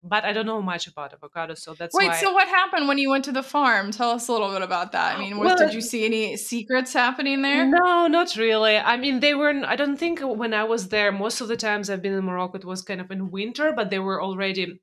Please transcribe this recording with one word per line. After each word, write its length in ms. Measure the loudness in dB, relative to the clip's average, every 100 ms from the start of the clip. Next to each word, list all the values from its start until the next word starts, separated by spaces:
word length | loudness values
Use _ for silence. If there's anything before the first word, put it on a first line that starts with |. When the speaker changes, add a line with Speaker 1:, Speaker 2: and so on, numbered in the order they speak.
| 0
Speaker 1:
But 200 | 0 0
I 80 |
don't 100 | -2
know 160 | -2 -2
much 260 | -2 -4 -6
about 320 | -10 -14 -14
avocados, 420 | -14 -10 -8 -10
so 120 | -14
that's 220 | -12 -4
Speaker 2:
Wait, 140 | 2 2
Speaker 1:
why 120 | 2
Speaker 2:
so 100 | 2
what 160 | 4 4
happened 420 | 4 2 0 2
when 100 | 2
you 100 | 2
went 160 | 0
to 80 | 0
the 100 | -6
farm? 480 | -2 0 2 2 0
Tell 200 | -2 0
us 180 | 0 0
a 40 |
little 180 | 0 0
bit 80 | -2
about 320 | -2 -2 -2
that. 240 | 0 0 -2
I 20 |
mean, 200 | -6 0
was, 80 | 2
Speaker 1:
Well, 100 | 4
Speaker 2:
did 160 | 4
you 80 | 2
see 240 | -4 -2
any 320 | 0 0 -2 -6
secrets 560 | -6 -6 -2 -2 0
happening 480 | 0 0 0 -2 0
there? 240 | 2 2 4
Speaker 1:
No, 400 | 6 6 4 4
not 300 | 4 2 0
really. 400 | 2 4 4 4
I 220 | 4 2
mean, 220 | 0 2
they 140 | 2
weren't, 300 | 4 2 0
I 120 | -2 0
don't 200 | 0 0
think 240 | -2 -2
when 320 | -4 -2 -2
I 120 | 0
was 260 | 0 -2 0
there, 200 | 2 2
most 300 | 0 -4 -4
of 80 | -4
the 80 | -4
times 320 | -2 -2 -2
I've 140 | -4
been 100 | -2
in 100 | -2
Morocco, 360 | -2 -2 -4 -6
it 80 | -10
was 160 | -12
kind 180 | -8 -10
of 100 | -8
in 200 | -8 -6
winter, 420 | -6 -8 -2 -2
but 140 | 0 -2
they 100 | -2
were 240 | -2 -4
already 560 | -4 -4 -4 -2 -6 -8